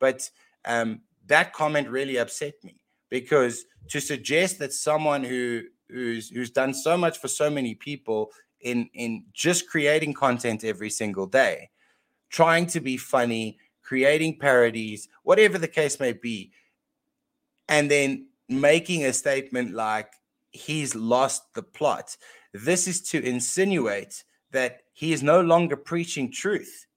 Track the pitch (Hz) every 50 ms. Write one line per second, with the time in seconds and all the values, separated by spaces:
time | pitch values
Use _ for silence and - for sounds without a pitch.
0 | 127 131 135 131 - - _ _ _ _ _ _ _ - 117 117 113 113 110 110
1 | _ _ _ _ _ 95 143 156 170 165 - - 156 151 151 147 143 117 120 131
2 | 139 139 131 120 117 117 - - 151 147 147 _ _ 92 _ _ _ _ _ _
3 | _ _ - 127 127 - 151 143 127 120 113 - - _ _ _ - - - 147
4 | 139 - 151 127 - - 143 160 185 185 190 - 147 131 - - - 147 151 156
5 | 156 151 143 143 131 123 127 127 123 120 120 117 - - _ _ _ _ - 127
6 | 127 117 117 113 110 - - 120 123 117 - 135 131 135 135 135 - 156 170 180
7 | 175 165 160 - - 131 - - 151 151 147 143 131 117 110 - - 143 143 135
8 | _ - 110 110 110 - - _ _ _ _ _ - 123 123 120 117 - _ -
9 | 120 117 113 107 - _ _ - - 160 180 175 - - - 160 147 143 151 156
10 | 160 147 139 - 143 131 123 120 - 120 110 107 - 110 104 90 104 107 - -
11 | 113 104 98 95 95 95 98 131 131 104 82 69 - - _ _ _ _ _ _
12 | _ _ _ _ _ _ - - 165 165 165 170 175 170 - 165 131 135 131 127
13 | - - - 131 120 120 117 113 110 110 104 _ _ _ _ _ _ - 131 131
14 | 131 139 151 160 160 160 156 - 147 143 131 123 120 117 110 113 110 107 107 104
15 | - - _ _ _ - 180 202 214 208 170 190 165 156 - 160 156 143 - -
16 | 139 123 113 95 - 120 113 104 - - _ _ _ _ _ _ _ _ _ _
17 | _ _ _ _ _ _ _ _ _ _ _ _ _ - 151 151 147 143 143 143
18 | 139 135 135 131 - - _ _ _ _ 127 135 143 143 156 170 165 - 180 160
19 | 143 131 123 - - 147 139 135 135 135 127 127 123 110 90 113 110 107 110 107
20 | 104 - _ _ _ _ _ _ _ _ - - - - 151 156 147 127 117 113
21 | 113 113 120 127 135 135 131 - - _ _ 113 101 _ _ - 151 143 101 -
22 | - - - - _ - - - _ _ - 101 107 147 180 180 - 185 175 -
23 | - - - 156 120 127 123 123 117 - - 175 190 202 196 165 123 110 101 101
24 | - - - - - _ _ _ _ _ - 131 127 123 123 - _ _ _ -
25 | 147 160 160 139 127 147 160 185 180 165 165 170 175 160 143 139 - - 170 170
26 | 170 175 - 151 135 120 - - - 196 208 - 196 - - - - _ _